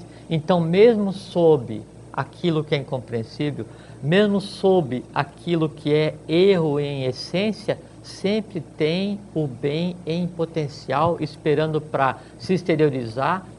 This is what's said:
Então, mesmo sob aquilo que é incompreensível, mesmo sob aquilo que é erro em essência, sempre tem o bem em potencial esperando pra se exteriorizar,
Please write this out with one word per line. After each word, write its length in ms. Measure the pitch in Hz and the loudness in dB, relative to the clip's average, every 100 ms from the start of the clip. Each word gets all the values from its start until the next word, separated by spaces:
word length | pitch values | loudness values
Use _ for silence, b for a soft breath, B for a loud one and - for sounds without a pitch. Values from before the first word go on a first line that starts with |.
| - B B | -18 B B
Então, 320 | 165 147 180 | -4 2 2
mesmo 520 | 165 180 226 214 196 | 4 6 8 6 0
sob 680 | 185 - 180 165 151 113 107 - - - | -4 -6 4 6 6 2 -10 -12 -20 -12
aquilo 500 | - 135 - 180 156 | -6 -6 -2 0 0
que 120 | 147 | 0
é 40 | 147 | -2
incompreensível, 880 | 131 135 113 117 110 - 147 123 107 B B B | -2 -8 -6 -6 -6 -4 -4 -4 -10 B B B
mesmo 360 | 135 185 208 202 | 2 4 4 2
sob 640 | 196 - 190 185 139 123 - | -2 0 4 4 2 -4 -4
aquilo 540 | - 139 - - 170 156 | -4 -4 -6 -2 0 0
que 240 | - 147 | -2 0
é 200 | 151 156 151 - | 2 2 -4 0
erro 500 | 160 196 190 156 143 | 4 4 4 2 0
em 260 | 143 139 127 | -2 -2 -4
essência, 720 | 120 - 175 214 202 - 143 B B | -4 -6 -2 -2 -4 -4 -6 B B
sempre 580 | - - 190 214 208 175 | -20 -6 -2 -2 -4 -10
tem 600 | - - 156 175 196 196 - | -12 -2 0 0 -2 -6 -6
o 120 | 165 151 | -4 -4
bem 480 | 117 143 151 175 175 - | -4 -4 -2 -4 -6 -6
em 200 | 165 175 | -4 -4
potencial 920 | 175 165 165 147 - - 135 165 165 | -4 -4 -4 -6 -8 -4 0 2 0
esperando 600 | 151 - 160 147 156 156 | -6 -4 0 2 2 -2
pra 340 | 151 135 135 120 B B | -4 0 0 -2 B B
se 160 | - | -2
exteriorizar, 920 | 185 180 156 151 131 117 113 139 185 - | -2 0 2 2 2 -6 -4 -2 -2 -6